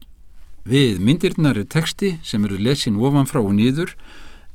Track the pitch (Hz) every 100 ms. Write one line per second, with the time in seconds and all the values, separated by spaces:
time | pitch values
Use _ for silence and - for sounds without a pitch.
0 | - - - - - - - 135 131 92
1 | 101 165 185 - 151 107 98 160 160 -
2 | 196 165 - 113 104 95 110 143 - 101
3 | 131 143 135 147 101 101 117 139 180 -
4 | - - - - -